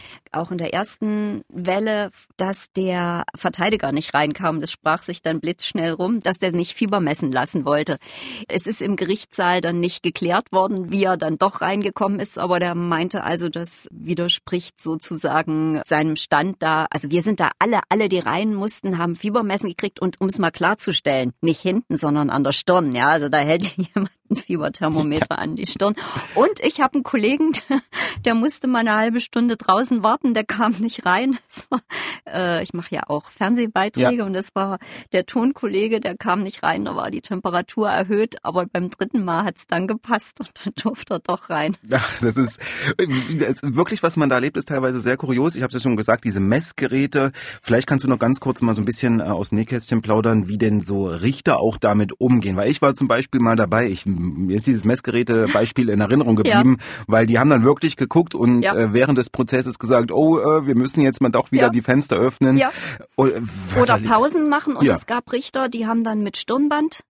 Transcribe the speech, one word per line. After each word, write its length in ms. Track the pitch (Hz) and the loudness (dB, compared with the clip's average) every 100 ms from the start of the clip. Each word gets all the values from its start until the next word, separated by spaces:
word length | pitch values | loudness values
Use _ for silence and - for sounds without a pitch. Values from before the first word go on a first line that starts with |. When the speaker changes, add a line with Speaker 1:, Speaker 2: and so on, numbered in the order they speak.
| - - _ | -20 -20 _
Speaker 1:
Auch 180 | 151 170 | -8 -6
in 60 | 180 | -6
der 160 | 165 | -4
ersten 680 | 175 208 - 214 208 208 202 - | -4 -6 -6 -4 -2 -4 -6 -10
Welle, 580 | - 180 190 220 208 202 - - - | -8 -4 -2 0 -2 -4 -10 -16 -6
dass 340 | 190 196 - | -4 -2 -4
der 520 | - 185 180 175 170 - | -2 -2 0 0 -2 -6
Verteidiger 580 | - 180 - 185 208 139 | -6 -6 -2 0 0 -2
nicht 220 | 139 - | -2 -2
reinkam, 460 | 143 151 147 180 160 | 0 0 0 -2 -2
das 80 | 156 | -4
sprach 300 | - 156 165 | -4 -2 -2
sich 180 | - 170 | -4 -6
dann 200 | 160 160 | -4 -4
blitzschnell 520 | 160 170 - 170 165 | -4 -6 -4 -2 -2
rum, 280 | 160 180 233 | -2 -2 -2
dass 180 | 190 180 | -2 -2
der 140 | 185 | 0
nicht 200 | 170 180 | 0 -2
Fieber 260 | - 214 202 | -2 0 0
messen 320 | 156 151 147 | 0 0 -2
lassen 340 | 127 143 160 135 | -2 -2 -2 0
wollte. 320 | 147 151 139 - - - 247 214 | 0 0 -6 -8 -16 -14 -14 -6
Es 180 | 190 196 | -4 -2
ist 140 | 226 | -2
im 160 | - 196 | -2 -2
Gerichtssaal 640 | 180 208 - - 180 180 | -2 -4 -4 -2 0 0
dann 180 | 170 175 | 0 0
nicht 240 | 175 - | -2 -2
geklärt 500 | 175 - 175 185 - | -6 -4 0 0 0
worden, 380 | 185 190 190 175 | 0 0 -2 -4
wie 140 | 196 | -2
er 140 | 190 180 | 0 0
dann 180 | 160 156 | -2 0
doch 240 | 196 - | 0 0
reingekommen 580 | 170 202 202 - 196 202 | -2 -2 -4 -2 -2 -2
ist, 200 | - - | -4 -4
aber 240 | 180 175 | -2 0
der 140 | 175 170 | 0 -2
meinte 480 | 175 160 180 208 | -2 -2 -2 -4
also, 240 | - 170 170 | -4 -4 -4
das 400 | 165 170 - - | -4 -4 -4 -6
widerspricht 920 | 170 156 170 175 - - 180 - - | -10 -6 -2 -2 -4 -4 -6 -6 -10
sozusagen 1000 | 156 160 - 160 156 151 160 156 160 156 - | -8 -6 -6 -4 0 0 0 -2 0 -2 0
seinem 300 | 151 156 151 | 0 0 -2
Stand 400 | - 147 175 185 | 0 0 0 -2
da. 260 | 160 156 156 | -2 0 -2
Also 200 | 147 143 | -4 -2
wir 120 | 170 | 0
sind 180 | 180 196 | 0 0
da 100 | 165 - | 0 0
alle, 220 | 202 214 - | 0 0 0
alle, 200 | 202 208 | 0 2
die 100 | 180 | 0
rein 340 | 156 165 214 | -2 -2 -2
mussten, 440 | 202 208 - 190 175 | -2 -4 -4 -2 -2
haben 160 | 175 | -2
Fiebermessen 540 | 170 208 226 214 196 196 | -4 -2 -2 0 -2 -4
gekriegt 320 | 170 202 - | -4 -8 -4
und 200 | 185 - | -4 -2
um's 180 | 190 202 | -2 0
mal 120 | 170 | -2
klarzustellen, 840 | - 175 208 - 156 - 135 123 - | 0 -2 0 -2 -2 0 0 -2 -2
nicht 200 | 165 156 | -2 0
hinten, 360 | 185 185 - 160 | 0 -2 -2 -2
sondern 340 | 151 147 143 | 0 0 0
an 140 | 139 | 0
der 80 | 139 | 0
Stirn. 420 | 139 - 180 147 | 0 2 2 2
Ja, 140 | 123 135 | 2 2
also 200 | 160 147 | 2 2
da 100 | 147 | 0
hält 240 | 143 170 | 2 0
<laughs> 140 | 190 - | 0 -4
jemand 340 | 175 208 196 - - | -4 -4 -4 -6 -6
ein 60 | - | -6
Fieberthermometer 880 | - 175 151 - 156 156 151 151 - | -4 -4 -4 -2 -2 0 0 0 -2
Speaker 2:
Ja. 40 | - | -4
Speaker 1:
an 180 | 160 - | -6 -6
die 100 | - | -6
Stirn. 280 | - 202 214 - - - | -2 0 -2 -6 -10 -4
Und 260 | 202 311 415 | 2 2 2
ich 180 | 311 - | -2 0
habe 140 | 262 | 0
einen 80 | 294 | 0
Kollegen, 500 | 247 254 208 285 320 277 - 269 - | -2 0 2 2 0 0 -2 -4 -4
<laughs> 340 | - - - | -8 -8 -4
der 100 | 240 | 0
musste 320 | 226 269 - 254 | 2 2 0 0
mal 120 | 247 | 0
eine 160 | 226 | 2
halbe 260 | 214 226 233 | 2 2 0
Stunde 360 | - 240 240 226 | -2 0 0 0
draußen 460 | - 190 254 233 | 2 2 2 2
warten, 300 | 214 254 262 | 2 2 2
der 120 | 220 | 0
kam 280 | 214 202 226 190 | -2 0 0 0
nicht 260 | 226 - 180 | -4 -2 0
rein. 320 | 185 262 254 | 2 2 -2
<laughs> 60 | - | -6
Das 160 | - - | -12 -6
war, 120 | 254 - - - - - | -6 -6 -10 -8 -10 -8
äh, 360 | 175 180 170 | -4 -2 -2
ich 100 | 185 | -4
mache 220 | 170 - | -8 -6
ja 80 | 160 - | -6 -4
auch 220 | 196 - | -6 -6
Fernsehbeiträge 880 | - 196 240 226 190 202 247 247 247 | -4 0 0 0 0 -2 0 0 0
Speaker 2:
Ja. 60 | |
Speaker 1:
und 80 | 196 | -2
das 160 | 190 196 | -4 -4
war 240 | 190 196 190 - - - | -4 -4 -6 -12 -20 -4
der 140 | 185 180 | -2 -2
Tonkollege, 760 | 240 247 285 214 185 220 220 | 0 0 0 -2 0 0 -2
der 160 | 196 180 | -4 -6
kam 260 | - 185 | -2 -2
nicht 200 | 190 - | -4 -4
rein, 220 | 160 170 208 | -2 -2 -4
da 100 | - | -4
war 140 | - | -6
die 100 | - | -8
Temperatur 680 | - 190 190 175 180 - 208 | -6 -6 -2 -2 -2 -2 0
erhöht, 460 | - 190 208 226 - | 0 0 0 0 -4
aber 220 | - 175 180 | -4 -4 -2
beim 220 | 180 180 | -4 -6
dritten 320 | - 190 240 | -4 -2 -2
Mal 200 | 185 165 | 0 0
hat's 220 | 202 - - | -2 -4 -4
dann 200 | 170 190 | -2 -2
gepasst 540 | 220 - 220 - - | -4 -2 -2 -2 -8
und 100 | - - | -14 -12
dann 80 | 202 - | -10 -6
durfte 380 | 220 262 - | -6 -6 -6
er 40 | 170 | -6
doch 300 | - 185 - | -4 -6 -4
rein. 260 | 160 151 190 110 | -2 -2 -4 -2
Speaker 2:
Ja, 140 | 127 - - | -2 0 -2
das 140 | 117 120 | 0 2
ist, 200 | 120 - - - - - | 0 -2 -10 -6 -4 -2
das 680 | 180 131 120 165 107 135 | 0 0 -2 0 0 0
ist 140 | 143 127 | -2 0
wirklich, 260 | 175 214 | 0 0
was 140 | 170 165 | 0 2
man 120 | 143 | 2
da 60 | 127 | 2
erlebt, 200 | 139 170 | 0 -4
ist 120 | - | -4
teilweise 320 | 139 131 127 | -2 0 0
sehr 160 | 117 131 | 0 -2
kurios. 380 | 135 123 156 165 | 0 0 0 0
Ich 60 | |
hab's 120 | 123 | -4
ja 60 | 123 | -2
schon 160 | 127 110 | 0 0
gesagt, 280 | 110 107 | 2 0
diese 160 | 117 98 | 0 0
Messgeräte. 920 | 98 131 165 - 135 135 139 147 135 - - - | 2 2 -2 -4 -2 0 0 0 0 -2 -12 -10
Vielleicht 260 | - 120 - | 0 2 4
kannst 180 | 135 | 0
du 40 | 135 | 2
noch 100 | 120 | 2
ganz 220 | 117 131 | 2 2
kurz 220 | 131 123 | -2 0
mal 120 | 117 | 0
so 60 | 110 | 0
ein 40 | 104 | 0
bisschen, 340 | 117 123 113 | 0 2 2
äh, 40 | |
aus 260 | 87 90 101 | 0 -2 -2
dem 80 | 104 | -2
Nähkästchen 420 | 113 123 - 117 | -2 -4 -2 -2
plaudern, 480 | 107 110 113 113 95 | 2 2 4 2 2
wie 100 | 104 | 0
denn 220 | 110 104 | 2 2
so 260 | 87 98 95 | 0 -2 -2
Richter 540 | 82 107 135 180 127 | -2 -2 0 2 2
auch 160 | 110 - | 2 2
damit 420 | 107 104 98 - | 2 2 0 0
umgehen. 360 | 123 123 98 92 | 4 4 2 0
Weil 140 | 107 | 0
ich 100 | - | 2
war 120 | 139 | 2
zum 140 | 135 131 | 2 2
Beispiel 320 | 117 - 135 | 0 0 0
mal 160 | 117 113 | 2 4
dabei, 320 | 98 110 120 | 2 2 2
ich, 180 | 92 98 | -2 -2
mir 500 | 87 87 76 92 101 | -2 -2 -2 -2 0
ist 100 | 127 | 2
dieses 180 | 113 | 2
Messgeräte-Beispiel 1040 | 104 127 - 113 117 113 104 104 113 - 117 | 2 2 0 0 2 2 4 2 2 2 2
in 100 | 104 | 2
Erinnerung 360 | 104 139 120 110 | 4 4 4 4
Speaker 1:
<laughs> 80 | |
Ja. 120 | 110 104 | 6 6
Speaker 2:
geblieben, 180 | 127 127 - - - | 6 4 0 -12 2
weil 200 | 113 113 | 4 6
die 120 | 117 | 4
haben 120 | 139 | 6
dann 140 | 131 | 6
wirklich 320 | 123 147 160 - | 6 4 0 0
geguckt 380 | 131 165 165 | 2 2 2
und, 280 | - 120 120 | 2 4 4
Speaker 1:
Ja. 120 | 190 | 4
Speaker 2:
äh, 180 | 117 113 | 2 2
während 240 | 110 139 127 | 4 4 4
des 100 | 123 | 0
Prozesses 480 | - 123 127 127 117 | -2 0 0 -2 -4
gesagt, 320 | 117 123 117 | 2 2 4
"Oh, 260 | 90 156 160 | 4 4 4
äh, 280 | 139 156 139 | 4 2 2
wir 80 | |
müssen 280 | 123 127 160 | 2 2 2
jetzt 180 | 135 - | 2 4
mal 80 | 127 | 2
doch 220 | 120 - | 2 2
wieder 120 | 131 | 4
Speaker 1:
Ja. 40 | 123 | 4
Speaker 2:
die 120 | 117 | 4
Fenster 340 | 113 131 - 110 | 2 2 2 2
öffnen." 400 | 127 - 135 135 | 2 2 4 4
Speaker 1:
Ja. 140 | 262 - - 123 - - | 2 -2 -10 -12 -6 2
Speaker 2:
Oh, 120 | 135 113 113 95 92 | 2 2 -4 -8 -2
was 80 | 101 | 2
Speaker 1:
Oder 100 | 240 | 4
Speaker 2:
erle- 140 | 226 220 | 2 2
Speaker 1:
Pausen 400 | 220 277 330 302 | 2 2 2 2
machen 280 | 285 302 262 | 0 -2 2
und 80 | 269 | 2
Speaker 2:
Ja. 80 | |
Speaker 1:
es 120 | - - | 2 -2
gab 260 | 240 - | -6 -4
Richter, 360 | 254 - 269 254 | -6 -4 -4 -4
die 180 | 240 220 | -2 -2
haben 180 | 233 | 0
dann 180 | 226 214 | 0 -2
mit 140 | 202 - | -4 -4
Stirnband 640 | - 254 294 302 311 - | -2 0 2 2 -2 -4